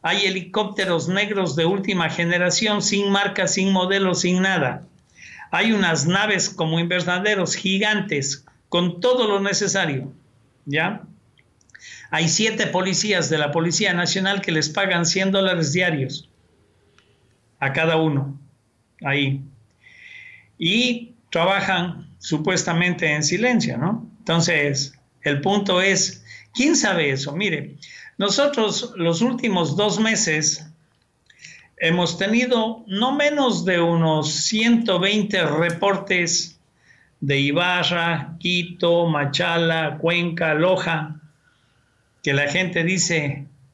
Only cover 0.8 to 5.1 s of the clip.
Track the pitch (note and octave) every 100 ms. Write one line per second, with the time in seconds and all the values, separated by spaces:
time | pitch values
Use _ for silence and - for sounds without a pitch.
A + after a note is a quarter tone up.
0.8 | F#3 E3+ C#3 F#3+ G#3 G3+ F3 C#3 E3 G3
1.8 | F#3+ F#3 D#3+ - E3+ F3 F3 F3 A3 G#3
2.8 | G3+ G3+ G3+ G3 G3+ G3 F#3 - F#3+ F#3+
3.8 | F#3 G3 G3 F3 F3+ F3+ F#3+ F#3 C3 C#3
4.8 | - _ _